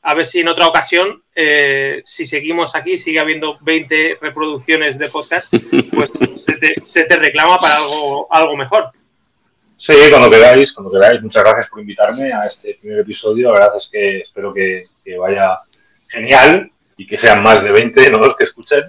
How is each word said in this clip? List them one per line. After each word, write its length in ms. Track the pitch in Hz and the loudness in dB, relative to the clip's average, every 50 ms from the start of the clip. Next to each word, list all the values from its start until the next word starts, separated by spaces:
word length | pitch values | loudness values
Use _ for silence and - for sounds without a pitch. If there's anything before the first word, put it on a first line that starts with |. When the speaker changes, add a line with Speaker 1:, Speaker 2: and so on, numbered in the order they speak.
Speaker 1:
A 120 | _ 160 151 | _ -2 -2
ver 120 | 160 160 | -2 -2
si 140 | - - 180 | -2 -4 -4
en 80 | 170 | -2
otra 180 | 165 165 - 170 | -2 0 0 0
ocasión, 580 | 165 165 165 165 - 175 175 185 202 202 _ _ _ _ | 2 2 0 -4 0 -2 0 0 -2 -6 _ _ _ _
eh, 640 | 170 160 151 147 147 143 139 139 139 135 139 143 147 _ | -2 -2 0 2 0 0 0 -2 -4 -4 -6 -8 -10 _
si 200 | - - - 160 | -12 -12 -10 -10
seguimos 480 | - - 147 143 156 170 170 165 - - | -8 -8 -8 -6 -6 -4 -4 -6 -4 -6
aquí, 240 | 156 143 170 185 | -8 -6 -6 -8
sigue 220 | 175 - 165 156 160 | -6 -6 -6 -4 -4
habiendo 380 | 151 156 156 156 156 151 147 _ | -4 -4 -6 -6 -8 -10 -10 _
veinte 580 | 151 160 160 160 151 131 156 156 156 165 160 - | _ -4 -4 -4 -4 -4 -4 -2 -2 -4 -6 -8
reproducciones 760 | 151 151 131 151 156 156 147 131 127 - 160 156 156 147 131 | -10 -12 -8 -8 -8 -8 -8 -10 -4 -4 -2 -2 -2 -4 -6
de 120 | 139 151 - | -6 -10 -10
podcast, 440 | - 151 147 - 165 180 - _ - - - - - 151 127 - | -10 -12 -8 -6 -8 -8 -6 _ -4 -4 -2 -2 -2 -2 -2 -2
pues 200 | - - 147 143 | -4 -4 -4 -4
<laughs> 220 | - - - - - | -6 -10 -10 -10 -10
se 180 | - - - - | -10 -8 -8 -8
te, 220 | - 156 156 - - - | -4 -4 -4 -4 -4 -10
se 200 | - - 175 160 | -6 -4 -4 0
te 140 | 160 170 | 0 0
reclama 400 | 160 151 147 143 151 156 175 180 | 0 0 -2 -2 0 2 2 2
para 200 | 180 175 156 147 | 2 2 0 0
algo, 500 | 151 151 143 147 151 147 139 139 143 - - | 0 -2 -6 -6 -6 -6 -6 -8 -8 -6 -2
algo 240 | 165 160 160 160 151 | 0 0 0 0 -2
mejor. 360 | 139 135 131 196 214 214 - _ _ _ _ _ _ _ _ _ _ _ _ _ _ _ _ _ | -8 -6 -2 -2 -2 -2 -4 _ _ _ _ _ _ _ _ _ _ _ _ _ _ _ _ _
Speaker 2:
Sí, 180 | _ - - 156 143 147 151 | _ 0 4 6 6 8 8
cuando 200 | 135 127 123 113 | 6 6 6 6
queráis, 420 | 110 113 113 123 127 135 139 135 | 8 8 8 8 8 6 4 2
cuando 200 | - - 98 95 | -2 -14 -12 -4
queráis. 300 | 92 98 98 110 120 113 | 2 4 4 4 4 2
Muchas 220 | 110 107 - 110 98 | -4 -4 -2 2 2
gracias 260 | 107 110 104 98 - | 2 2 2 -4 -8
por 120 | - 107 | -14 -20
invitarme 500 | 107 101 98 98 104 107 117 127 139 135 | -18 -16 -4 -2 -2 -2 -2 -6 -8 -6
a 140 | 120 107 104 | -6 -6 -8
este 320 | 104 - _ _ 104 104 _ | -8 -10 _ _ -16 -16 _
primer 200 | _ 104 107 104 | _ -8 -6 -6
episodio. 480 | 101 104 101 - - 107 110 117 123 | -6 -6 -8 -8 -6 -4 -2 0 2
La 120 | 120 110 101 | 2 4 4
verdad 140 | 101 104 104 | 4 4 2
es 120 | 101 - _ | -2 -12 _
que 280 | - 107 101 98 98 95 | -6 -4 -4 -4 -4 -6
espero 340 | 87 - _ 101 98 98 92 | -12 -14 _ -12 -12 -10 -6
que, 320 | 98 95 95 92 92 90 _ _ _ _ | -4 -4 -4 -6 -8 -12 _ _ _ _
que 140 | 98 90 | -16 -10
vaya 400 | 90 92 95 101 98 98 92 92 - _ _ _ _ _ _ _ _ _ | -8 -4 -4 -2 -2 0 -2 -2 -6 _ _ _ _ _ _ _ _ _
genial 640 | _ - 117 110 123 135 131 131 151 165 196 185 - _ _ _ _ _ | _ -14 -12 -2 2 4 4 6 4 4 2 -2 -8 _ _ _ _ _
y 100 | - 95 | -20 -12
que 120 | _ 104 | _ -8
sean 260 | - - 113 104 101 104 | 0 2 2 2 4 4
más 180 | 110 110 101 | 4 4 4
de 100 | 95 104 | 2 2
veinte, 380 | 101 110 117 120 - 135 131 135 | 2 2 2 2 4 4 4 4
¿no?, 100 | 113 107 | 4 4
los 180 | 110 131 - | 2 2 2
que 80 | - - | 0 -4
escuchen. 380 | - _ - - - 147 143 147 | -4 _ -18 -6 -2 -2 -2 -2